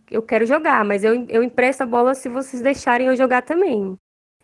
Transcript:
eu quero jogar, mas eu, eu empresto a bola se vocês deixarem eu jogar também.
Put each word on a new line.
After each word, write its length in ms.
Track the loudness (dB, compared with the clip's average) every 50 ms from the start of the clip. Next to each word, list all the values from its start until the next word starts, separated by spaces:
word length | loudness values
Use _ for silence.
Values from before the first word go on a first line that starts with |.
| _ _
eu 120 | -6 -6
quero 220 | -4 -2 0 0 2
jogar, 400 | 2 0 0 2 2 2 2 2
mas 180 | 0 0 0
eu, 220 | 2 0 0 0 -2 0
eu 140 | 0 0
empresto 400 | 0 0 0 0 0 0 0 -2
a 40 | -2
bola 280 | -2 0 2 2 2 0
se 140 | -2 -4 -8
vocês 320 | -8 -8 -8 -8 -8 -4
deixarem 460 | -2 -2 -2 0 0 0 0 2 2
eu 100 | 2 2
jogar 240 | 2 2 2 2 0
também. 540 | 0 0 0 0 0 0 0 -2 -4 -6 -8 -12 _ _ _ _ _ _ _ _